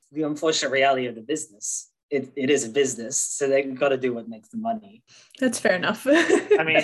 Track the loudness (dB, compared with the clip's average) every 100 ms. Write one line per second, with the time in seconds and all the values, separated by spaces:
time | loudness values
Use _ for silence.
0 | _ -6 -4 -2 0 0 0 2 4 2
1 | -2 -8 -6 -6 -8 -12 -8 -8 -10 _
2 | _ -4 -4 -4 2 2 2 0 0 -2
3 | -6 -6 -6 -2 0 2 0 -2 0 2
4 | 0 -4 -8 -16 -12 -8 -6 -6 -8 -20
5 | _ _ _ -4 -2 0 0 0 0 -2
6 | 2 2 4 2 4 2 4 2